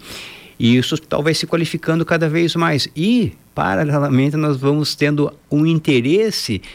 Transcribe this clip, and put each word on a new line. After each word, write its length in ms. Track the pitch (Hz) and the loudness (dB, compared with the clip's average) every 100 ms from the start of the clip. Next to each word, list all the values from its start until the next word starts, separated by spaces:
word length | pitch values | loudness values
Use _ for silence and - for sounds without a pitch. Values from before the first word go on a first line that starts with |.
| - - - - - - | -10 -16 -16 -20 -20 -2
e 180 | 120 123 | 2 4
isso 200 | 123 156 | 2 -4
talvez 400 | - - 151 156 | -4 -2 0 -2
se 80 | 160 | -2
qualificando 580 | 170 160 165 - 165 | -2 -2 -4 -2 -2
cada 240 | 160 165 160 | 0 0 0
vez 260 | 160 170 | 0 0
mais. 340 | 170 165 143 - - | 0 0 0 -4 -2
E, 360 | 190 247 170 - _ | 0 2 0 -4 _
paralelamente, 800 | - 92 98 156 147 139 127 139 151 | -4 -2 0 0 0 2 2 2 0
nós 200 | 151 135 | -2 0
vamos 380 | 139 147 147 | 0 0 -2
tendo 380 | - 147 147 143 - _ | 0 0 2 -2 -4 _
um 160 | 147 160 | 0 2
interesse 960 | 165 156 131 123 185 220 - - 98 - | 2 2 2 2 2 2 -2 -4 -6 -8